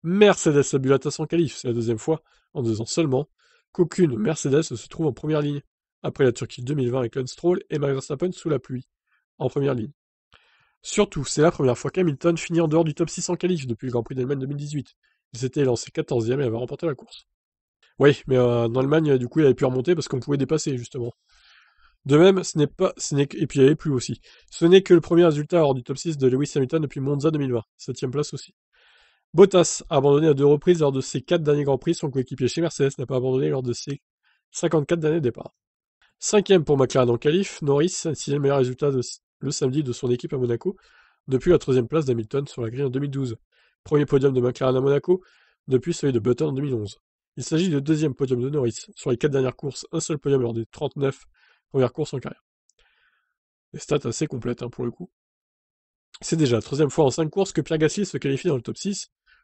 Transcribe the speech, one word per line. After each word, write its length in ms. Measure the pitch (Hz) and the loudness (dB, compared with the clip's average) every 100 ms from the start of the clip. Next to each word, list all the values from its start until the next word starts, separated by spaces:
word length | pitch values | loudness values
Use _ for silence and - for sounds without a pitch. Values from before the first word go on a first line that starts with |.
Mercedes 680 | 160 190 208 185 - 143 135 | -4 6 6 6 4 2 2
a 40 | 143 | 0
bu 120 | 131 | 2
la 100 | 135 | 2
tasse 180 | 147 - | 0 -6
en 80 | 156 | -2
qualif. 300 | 170 156 - | 0 -2 -4
C'est 100 | 131 | -4
la 80 | |
deuxième 240 | 117 113 113 | -2 -2 -2
fois, 240 | - 160 - _ _ | -2 -4 -6 _ _
en 100 | - | -6
deux 180 | 117 110 | -2 -2
ans 60 | 117 | -4
seulement, 420 | - 160 127 147 _ _ _ _ | -2 0 -2 -4 _ _ _ _
qu'aucune 440 | - 170 - 170 117 | -2 -2 2 0 2
Mercedes 540 | 110 160 147 139 160 | -2 -2 0 0 0
ne 60 | 120 | -8
se 100 | - | -12
trouve 200 | - 160 | -4 -4
en 40 | |
première 300 | 120 151 156 | -4 -4 -2
ligne, 180 | 147 143 - _ _ _ | -2 -6 -10 _ _ _
après 180 | - - | -10 0
la 80 | 135 | 0
Turquie 320 | 120 120 - | 0 -8 -10
deux 120 | 123 | -6
mille 180 | 147 123 | -4 -2
vingt 80 | 131 | -2
avec 160 | 117 139 | -4 -6
Lance 160 | 127 | -8
Stroll 320 | - 170 180 - | -4 0 0 -2
et 120 | 151 | -4
Max 140 | 143 | -2
Verstappen 360 | 135 - 147 180 | -4 -6 -6 -6
sous 180 | 180 170 | -6 -4
la 120 | 139 | -4
pluie, 260 | - 127 - _ _ _ _ _ | -4 -12 -12 _ _ _ _ _
en 100 | 135 | -4
première 260 | - 139 | -2 -2
ligne. 160 | 127 113 - _ _ _ _ _ _ _ _ | -2 -6 -12 _ _ _ _ _ _ _ _
Surtout, 420 | - - 202 - | -6 0 0 -2
c'est 180 | 131 - | -6 2
la 80 | 156 | 2
première 260 | - 135 120 | 2 0 0
fois 140 | - | -4
qu'Hamilton 460 | - 180 139 170 165 | -2 -2 0 0 -2
finit 240 | - 165 | -2 0
en 80 | 165 | 2
dehors 160 | 156 | 2
du 100 | 165 | 0
top 160 | 147 165 | -2 -4
six 180 | - 175 | -4 -6
en 60 | |
qualif 320 | 175 180 180 131 | -4 -2 -2 -4
depuis 200 | 113 127 | -8 -4
le 60 | |
Grand 120 | 120 | -4
Prix 100 | 113 | -4
d'Allemagne 240 | 131 127 139 | -6 -4 -4
deux 80 | 131 | -6
mille 100 | 143 | -8
dix-huit. 380 | 147 147 123 _ _ _ _ | -8 -8 -10 _ _ _ _
Il 80 | 120 | -8
s'était 240 | 127 151 | -4 0
lancé 260 | 135 117 - | 2 0 -2
quatorzième 500 | - 156 127 113 131 | -8 -2 -2 0 0
et 40 | |
avait 120 | 131 113 | -2 -4
remporté 300 | 151 143 170 | -6 -6 -6
la 80 | |
course. 320 | 135 - - _ _ _ _ _ _ _ - | -6 -10 -20 _ _ _ _ _ _ _ 2
Oui, 240 | 139 143 - | 4 4 0
mais, 80 | 131 | 2
euh, 300 | 123 120 117 | 4 2 0
en 80 | 120 | 0
Allemagne, 420 | 135 156 156 135 | 2 2 2 2
du 80 | 120 | 0
coup, 140 | 156 | 4
il 60 | 147 | 4
avait 80 | |
pu 100 | 123 | 4
remonter 320 | 135 127 127 175 | 2 0 0 -2
parce 100 | - | -2
qu'on 140 | 135 | -6
pouvait 160 | 123 139 | -2 -2
dépasser, 400 | 135 160 156 131 | 0 -2 -2 -6
justement. 360 | 120 - 120 - _ _ _ _ _ _ _ _ | -8 -8 -8 -10 _ _ _ _ _ _ _ _
De 140 | 139 147 | 2 6
même, 260 | 180 190 | 8 6
ce 140 | - 160 | 0 0
n'est 80 | 147 | 0
pas, 260 | - 190 - | 0 -4 -2
ce 160 | - | -4
n'est 120 | 143 143 | -2 -2
que, 120 | - | -2
et 80 | 165 | -2
puis 140 | 139 | 4
il 20 | |
n'y 40 | 135 | 6
avait 80 | 151 | 6
plus 140 | 160 | 0
aussi. 300 | 131 - 123 _ - _ | -4 -4 -10 _ -20 _
Ce 160 | - 170 | 0 6
n'est 160 | 190 | 6
que 100 | 190 | 8
le 80 | 175 | 6
premier 240 | - 170 | 6 4
résultat 380 | 175 147 147 180 | 4 4 0 2
hors 100 | 151 | 2
du 100 | 131 | 0
top 140 | 120 139 | -4 -8
six 220 | 170 151 | -6 0
de 80 | 131 | 2
Lewis 260 | 127 143 | 2 0
Hamilton 280 | 151 127 160 | -2 -2 -2
depuis 180 | 147 - | -2 -4
Monza 300 | 135 143 151 | -4 0 0
deux 80 | 156 | 0
mille 160 | 139 | -2
vingt. 100 | 117 - _ | -4 -6 _
Septième 320 | - 123 131 | -12 -8 -6
place 240 | 135 147 | -4 -6
aussi. 200 | 139 - _ _ _ _ _ _ _ _ | -8 -16 _ _ _ _ _ _ _ _
Bottas 500 | 156 196 190 170 - - | 6 6 6 2 -2 -2
a 80 | 151 | 0
abandonné 320 | 139 143 160 | 4 4 4
à 60 | |
deux 100 | 143 | 4
reprises 360 | 143 147 180 175 | 4 4 2 2
lors 120 | 147 | 2
de 80 | 135 | 0
ses 220 | - 139 | -4 -8
quatre 200 | - 175 | -2 -2
derniers 220 | 147 147 | 0 0
Grands 140 | 139 135 | 0 -2
Prix. 160 | - | -2
Son 160 | 170 151 | -4 -4
coéquipier 360 | 131 123 127 123 | -4 -6 -2 -2
chez 140 | - | 0
Mercedes 320 | 165 - 139 139 | -4 -2 -2 -2
n'a 80 | 127 | -4
pas 100 | 127 | -2
abandonné 320 | 127 131 151 | -2 0 -2
lors 140 | 143 | -2
de 100 | 127 | -4
ses 300 | 120 - 143 _ _ _ _ _ | -6 -8 -12 _ _ _ _ _
cinquante-quatre 500 | - 170 165 143 175 | -6 0 0 0 0
derniers 220 | 156 165 | 0 0
départs. 320 | 127 - - - _ _ _ _ _ _ | -2 -4 -12 -20 _ _ _ _ _ _
Cinquième 440 | - 214 190 190 | 0 0 4 4
pour 140 | 151 143 | 4 2
McLaren 320 | 127 139 123 | 4 4 2
en 80 | 117 | 2
qualif, 460 | 147 170 196 - | 2 0 -2 -4
Norris, 260 | 147 143 170 | 0 2 2
sixième 540 | - 165 143 - 143 | -2 -6 -6 -4 0
meilleur 160 | 139 139 | 2 2
résultat 320 | 127 127 147 | 0 0 -2
de, 100 | 139 - - _ _ | 0 -4 -10 _ _
le 120 | 131 | -8
samedi 320 | - 135 135 | -4 -2 -2
de 100 | 139 | -4
son 180 | 120 127 | -4 -2
équipe 240 | 123 165 | -2 -2
à 40 | 139 | -4
Monaco, 380 | 123 117 180 - _ _ _ _ - | -2 -2 -4 -6 _ _ _ _ -4
depuis 260 | 131 170 | -2 4
la 60 | 160 | 2
troisième 300 | - 131 117 | 4 0 0
place 160 | 156 | -2
d'Hamilton 420 | 139 117 110 135 143 | 0 -2 -2 -6 -6
sur 140 | - | -8
la 80 | 113 | -8
grille 160 | 120 | -4
en 60 | 139 | -4
deux 100 | 127 | -4
mille 100 | 143 | -6
douze. 260 | 139 131 113 _ _ _ _ | -6 -8 -8 _ _ _ _
Premier 220 | - 151 | -2 0
podium 300 | 147 139 139 | 2 4 4
de 80 | 127 | 2
McLaren 340 | 123 123 131 127 | 0 0 0 2
à 40 | |
Monaco, 400 | 135 143 - 180 - _ _ _ - | 2 0 2 0 0 _ _ _ -2
depuis 260 | 127 170 | 0 0
celui 180 | 170 143 | -2 0
de 60 | 120 | 0
Button 300 | 110 123 156 | 0 0 0
en 40 | |
deux 100 | 135 | -2
mille 120 | 147 | -4
onze. 260 | 123 104 - _ _ _ - | -4 -6 -12 _ _ _ -14
Il 60 | |
s'agit 260 | 127 160 185 | -4 0 2
du 100 | 147 | 0
deuxième 340 | 139 156 151 | 0 0 0
podium 280 | 123 135 123 | -2 -2 0
de 80 | 127 | 0
Norris. 360 | 147 120 - - | -2 -2 -4 -12
Sur 160 | - - | -10 -4
les 60 | 120 | 0
quatre 160 | 151 | 0
dernières 240 | 135 131 - | 0 -2 -4
courses, 300 | 143 - - | -10 -10 -8
un 100 | 165 | -8
seul 180 | - 156 | -6 -4
podium 240 | 147 139 | 0 0
lors 100 | 120 | 0
des 140 | 113 113 | -4 -8
trente-neuf 580 | - 143 - 135 - _ _ _ _ _ | -8 -8 -4 -4 -4 _ _ _ _ _
premières 220 | 139 123 | 0 0
courses 220 | - 151 | -2 -6
en 60 | 135 | -6
carrière. 240 | - - _ _ _ _ _ _ _ _ _ _ _ _ _ | -10 -14 _ _ _ _ _ _ _ _ _ _ _ _ _
Des 80 | - | -18
stats 180 | - 151 | -4 -4
assez 240 | 127 113 151 | -2 -4 -6
complètes, 340 | 131 123 120 | -6 -8 -8
hein, 80 | 120 | -10
pour 140 | - | -8
le 80 | 123 | -8
coup. 180 | - 175 _ _ _ _ _ _ _ _ _ _ - | -8 -16 _ _ _ _ _ _ _ _ _ _ -16
C'est 160 | - 165 | -4 0
déjà 180 | 143 | 2
la 80 | 117 | 2
troisième 280 | - 143 151 | -2 0 0
fois 140 | - | 2
en 60 | 143 | 2
cinq 180 | - 156 | 2 -2
courses 220 | 190 190 | -2 -2
que 80 | - | -2
Pierre 180 | - 160 | -2 0
Gasly 280 | 160 - 202 | 0 0 -4
se 100 | 135 | -4
qualifie 300 | 139 139 180 | -4 -2 -2
dans 80 | |
le 80 | 139 | -4
top 140 | 113 - | -4 -8
six. 340 | 196 202 - _ _ _ | -8 -8 -12 _ _ _